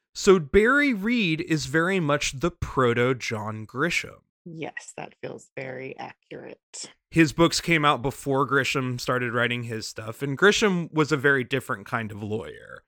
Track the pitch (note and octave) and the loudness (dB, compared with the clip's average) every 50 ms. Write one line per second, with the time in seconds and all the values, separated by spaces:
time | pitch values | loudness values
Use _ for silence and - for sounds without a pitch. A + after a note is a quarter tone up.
0 | _ _ - - - - F#3+ F#3+ D#3 C3+ - G3 G#3+ A#3 C4 C#4+ C#4+ C#4+ B3+ G3 | _ _ -12 0 4 6 6 6 4 4 4 4 6 6 6 4 4 2 0 0
1 | F#3 A3 B3 A#3+ G#3+ E3+ D#3+ D#3 - - D#3+ D3+ C3 C3 C3 D#3+ E3 F3+ G3 F#3+ | 0 0 0 2 2 2 0 0 0 0 -2 -2 0 0 0 0 2 2 2 0
2 | E3+ C#3+ C#3+ D3 - - - C3+ A#2+ F3 - - - - - - C3 A#2+ A#2+ A#2 | 2 2 0 0 0 -2 -4 -2 -4 -4 -4 -4 -8 -4 0 2 2 4 4 4
3 | A#2+ B2+ C3+ A#2+ - - A#2 G#2+ G#2+ G#2+ A2 A2 A2 G#2 - B2 D3 F3 E3+ - | 2 2 0 -2 -4 -6 -6 -6 -6 -6 -8 -8 -10 -10 -6 -4 -2 -2 -2 -2
4 | - - - - _ _ _ _ - F3+ D#3+ D#3+ D3+ - - - - - - - | -4 -6 -10 -20 _ _ _ _ -18 -16 -12 -10 -10 -10 -12 -12 -16 -16 -14 -14
5 | - - - _ - - - - - _ _ - C3+ C3 C3 B2+ C3 C3+ C#3 - | -14 -14 -14 _ -12 -12 -12 -14 -18 _ _ -12 -12 -10 -10 -12 -12 -12 -12 -14
6 | B2+ C3 - _ _ - E3 D3 C3+ B2+ - - _ _ - - - - - _ | -14 -16 -16 _ _ -18 -18 -16 -16 -16 -18 -20 _ _ -16 -16 -16 -16 -18 _
7 | _ _ - D#3+ E3 D3+ - - E3+ E3 - - - - E3+ D#3+ D3+ D3 D3+ B2 | _ _ 2 2 2 2 4 2 2 2 2 0 0 0 2 2 4 4 2 2
8 | A#2 C#3 B2+ - - C#3+ C#3 C3 C#3+ B2 C3 C#3 B2+ - - C#3+ C3 B2+ B2 B2 | 0 -4 -6 -4 -4 -2 0 0 0 2 2 0 0 0 0 -2 -2 -4 -4 -4
9 | - - C3 B2 B2 A#2+ A2+ A#2+ A#2+ A#2+ A#2+ A#2+ A#2+ A#2+ A#2 A2 G#2 - - - | -4 -2 -2 -2 -2 -2 -2 0 0 0 -2 -4 -6 -6 -8 -8 -8 -10 -12 -12
10 | A2 A2 A2+ - C#3+ C#3 C#3 B2+ F3 G3 G#3 - A#3+ G#3 F#3 F3 E3+ - - D#3 | -12 -12 -10 -6 -6 -6 0 4 4 4 6 6 4 2 2 0 -2 -2 0 0
11 | D#3 C3 D#3 C#3 B2 C#3+ C#3 C3+ B2 G#2+ - C3 - - C3 G2+ G2 - - A#2+ | 2 2 2 4 4 4 4 4 2 0 -2 -4 -2 -4 -6 -8 -6 -6 -4 -4
12 | A2+ G#2 G#2 G2+ G#2+ G2+ G#2+ A2 - D2+ - - - - - - - | -4 -4 -8 -8 -6 -4 -4 -4 -6 -8 -14 -16 -18 -20 -20 -20 -10